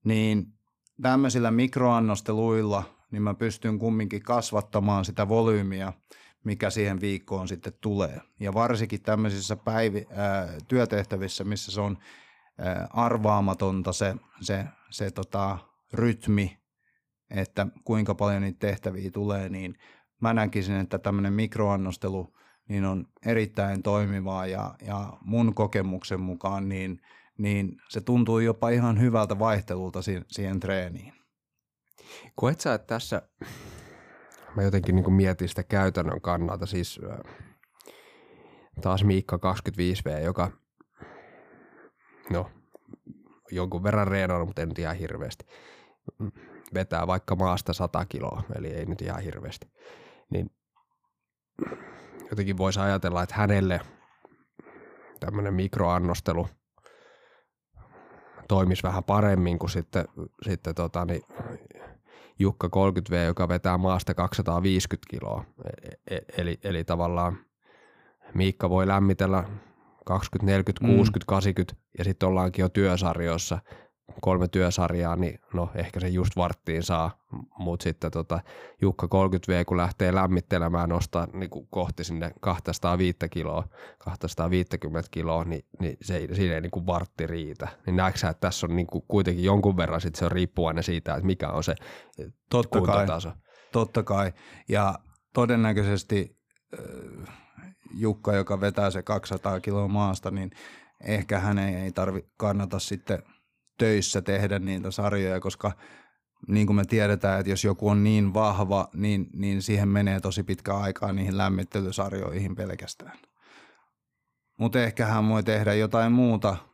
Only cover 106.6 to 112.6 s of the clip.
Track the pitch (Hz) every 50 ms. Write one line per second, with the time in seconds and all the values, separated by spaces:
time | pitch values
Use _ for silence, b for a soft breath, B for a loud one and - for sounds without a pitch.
106.6 | 107 101 101 101 98 87 117 110 104 104 104 92 - 98 95 95 92 98 98 90
107.6 | - 104 95 - 107 104 104 101 101 107 107 107 101 98 92 107 110 104 98 95
108.6 | 104 92 98 98 92 - - 82 101 104 104 98 92 - - 80 101 101 98 98
109.6 | 92 - 104 101 101 101 98 104 101 98 95 95 - 95 92 98 92 - 95 -
110.6 | - 101 98 101 101 98 95 - - 101 98 98 92 95 95 98 98 95 95 92
111.6 | 92 - - 98 98 92 92 - 98 98 98 98 95 - 80 95 98 90 92 92